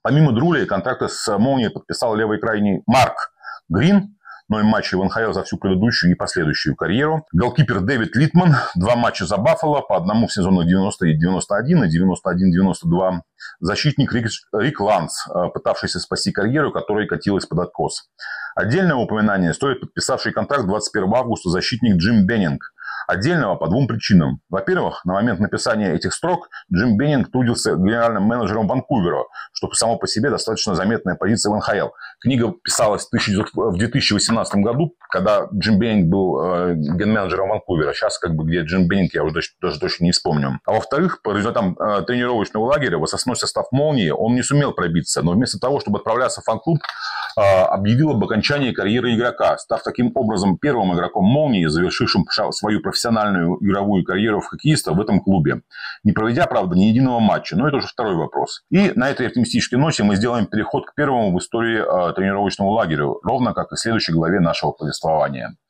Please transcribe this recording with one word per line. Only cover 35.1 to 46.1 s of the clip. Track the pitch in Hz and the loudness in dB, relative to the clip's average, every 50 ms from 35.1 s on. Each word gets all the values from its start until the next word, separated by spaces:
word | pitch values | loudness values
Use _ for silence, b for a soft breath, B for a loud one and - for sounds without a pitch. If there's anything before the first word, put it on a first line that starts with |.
| - 92 92 107 104 98 - - - | -4 0 2 2 2 2 0 -2 -4
Джим | 98 82 110 110 95 | -2 2 2 4 4
Беннинг | 117 117 107 104 87 80 | 4 4 4 4 4 4
был, | 95 98 95 90 76 67 | 4 2 2 2 0 0
э, | 78 92 90 87 90 90 87 | 0 0 0 0 0 0 0
ген-менеджером | 80 76 73 85 85 104 104 110 107 98 90 90 92 95 98 | 0 -2 -2 -2 0 0 0 0 0 0 -2 -2 -2 -2 -2
Ванкувера. | 107 104 - - 92 80 76 71 71 | -2 -4 -2 -2 0 0 0 0 -2
Сейчас, | - - 87 - - | -2 -2 -2 -2 -2
как | - 87 82 | -2 -2 -2
бы, | 78 78 | 0 0
где | 78 82 87 | 0 0 0
Джим | 82 78 90 95 90 | -2 0 2 2 2
Беннинг, | 85 98 98 92 80 - | 2 2 2 0 0 0
я | 82 76 | -2 -2
уже | 78 76 | 0 -2
точ-, | 82 - - _ _ | -4 -6 -6 _ _
даже | - 87 78 73 | -6 -4 -4 -2
точно | - 80 - - 87 | -4 -4 -2 0 0
не | 87 | 0
вспомню. | 87 - - 90 78 73 69 67 64 65 _ | 0 0 0 0 0 0 0 -2 -4 -4 _
А | - 101 | -2 -2
во-вторых, | 110 - - 135 143 185 180 - - _ | -2 -2 -2 -2 0 0 0 -2 -4 _
по | 107 | -4
результатам, | 104 101 101 117 113 123 107 92 87 - | -2 -2 -2 0 0 0 0 -2 -2 -2
э, | 85 107 104 98 90 | -2 -2 0 -2 -2
тренировочного | - 123 123 123 123 123 110 98 - - 110 110 | -2 -2 -2 0 0 0 -2 -2 -2 -2 -2 0
лагеря | 123 143 151 135 110 90 | 0 0 0 0 0 0
в | 78 80 | -2 -2
основной | - - - - - 123 | -4 -4 -4 -4 -4 -4
состав | - - - - 110 - - | -4 -6 -4 -4 -4 -4 -2
"Молнии" | 120 135 147 156 147 127 95 78 | 0 0 0 2 2 2 2 0
он | 71 - - 113 123 | 0 0 0 0 0
не | 127 117 | 0 0
сумел | - 135 143 143 120 - | 2 2 2 2 2 -2
пробиться, | - 90 87 82 85 - - - - 73 | -2 -2 0 0 -2 -2 -2 -4 -2 0
но | 87 | 0
вместо | 87 107 127 - - 95 | 2 2 0 0 -4 -4
того, | - 127 143 135 | -2 -2 -2 -2
чтобы | - 110 101 | -2 -4 -4
отправляться | 101 - 113 | -4 -2 -2